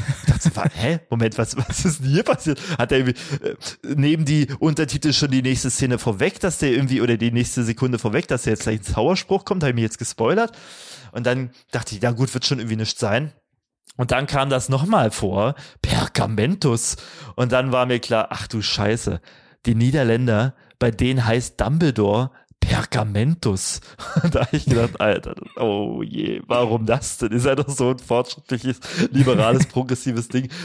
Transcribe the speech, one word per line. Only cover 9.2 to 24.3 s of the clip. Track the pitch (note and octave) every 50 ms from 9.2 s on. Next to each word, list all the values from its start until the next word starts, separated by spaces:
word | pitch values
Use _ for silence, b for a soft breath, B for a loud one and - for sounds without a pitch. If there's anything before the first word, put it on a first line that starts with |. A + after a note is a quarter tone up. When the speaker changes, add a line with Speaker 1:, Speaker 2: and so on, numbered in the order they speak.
| - - F#3+ G3 -
Speaker 1:
kommt? | - G3+ F#3+ D#3
Hab | C3+
ich | A#2+
mich | A#2 A2+
jetzt | A2 - -
gespoilert? | A#2+ - - - A2+ A#2+ E3+ G#3 A#3 A3 - B B B B B B B B B B B
Und | B A2+ A#2+ B2
dann | B2 C3 C3 B2 - b b b
dachte | - B2 G#2+ - A2
ich, | G2
na | A2+ B2
gut, | B2 A2 C3+ B2+ -
wird | B2+ -
schon | - C#3+ B2
irgendwie | A2 A2+ A2 A2
nichts | A2 - - -
sein. | A#2+ G#2 G#2 B2 D3+ D3+ - _ _ _ _ _ _ _ _ _ _ - - -
Und | B2 A#2
dann | B2+ B2+ C#3 -
kam | - C#3 C3+ C#3
das | C3+ B2+ - -
nochmal | C3 C3 D3+ G3 A3+ F#3+ B2 A2
vor, | - - - F#2+ F#2 G2 G#2 B2+ D3 B B B B B
Pergamentus. | - - - A2 A2 - - - G#2+ G#2 A2+ G#2 - C#3+ G3 G3+ - C#3+ A#2 A2+ - - - B B B B B B A#2+ B
Und | - B2 A#2+
dann | B2 B2+ C3 C3+
war | B2 B2+ B2+ B2+
mir | B2 A#2+
klar, | - - A#2 A2 G#2+ -
ach | - - - -
du | - A2
Scheiße, | G2 - - - G2+ G#2 A2+ A#2+ - G#2 F#2 E2+ b b b b b b b b b
die | A#2+ A2+
Niederländer, | A2+ A#2 B2+ C3+ D#3 C3 A2+ A2+ A#2+ B2+ A#2+ A2 G#2 A#2+ C3 - b b b b b
bei | B2 A#2+
denen | A2+ F#2+ B2 B2 C3 C3 A#2
heißt | A2+ A#2 B2+ B2 - - -
Dumbledore | G2+ A2 C#3+ E3 F3 D3+ - A2 G#2 G2+ G#2 A2 C3 C3 b b b b b -
Pergamentus. | - - A#2 A2 A2 - - A#2+ A2 G#2+ G2+ G2+ A#2 D3 E3+ - - A#2 G2 F#2 - - - - - - - -
<laughs> | - - - E3 -
Und | E3+